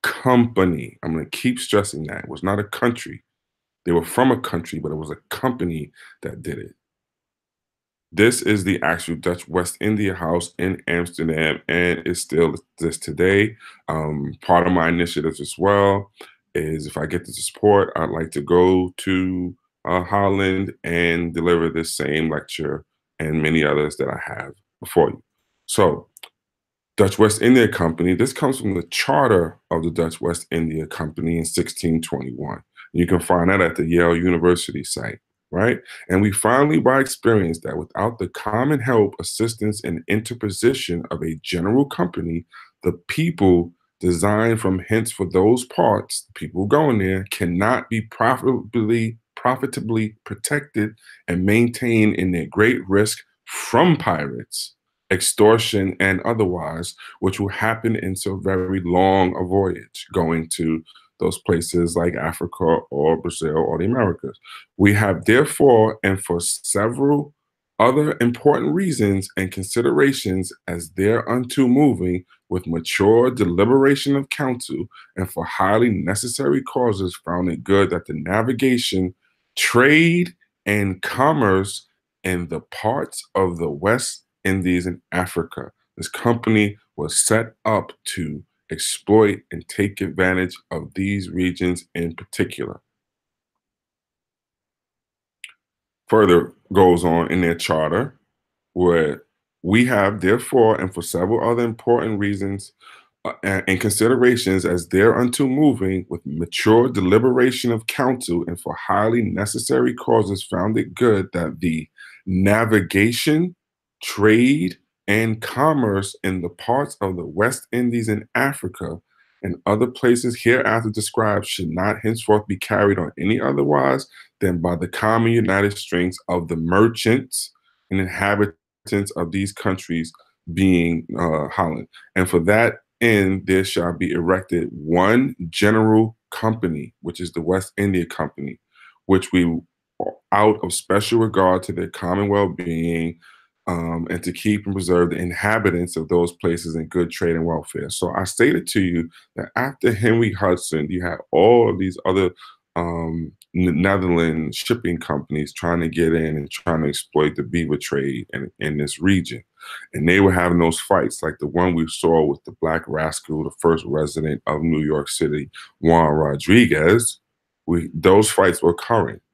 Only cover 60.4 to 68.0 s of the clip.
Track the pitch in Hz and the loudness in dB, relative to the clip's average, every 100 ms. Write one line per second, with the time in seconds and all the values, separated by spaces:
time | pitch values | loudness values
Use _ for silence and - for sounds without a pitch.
60.4 | 80 - 82 80 80 - _ _ 85 87 | -2 -4 -2 -2 -6 -20 _ _ -4 -4
61.4 | - 85 85 90 85 87 85 82 78 85 | 0 0 0 0 0 0 -2 -2 -6 -6
62.4 | - - 85 82 - 71 76 80 87 - | -10 -2 0 0 0 0 2 0 -2 -6
63.4 | 80 78 80 80 95 127 104 78 65 - | -2 0 0 0 0 -2 -4 -6 -10 -14
64.4 | - - - - 101 101 104 85 - 117 | -20 -20 -20 2 2 4 2 0 4 4
65.4 | 151 - 143 117 110 - 101 98 - 87 | 4 4 6 6 4 0 -2 -2 -2 -4
66.4 | 87 - - 98 110 131 139 143 147 _ | -4 -8 -4 -2 -2 0 0 0 -2 _
67.4 | _ _ _ _ 113 131 | _ _ _ _ 2 4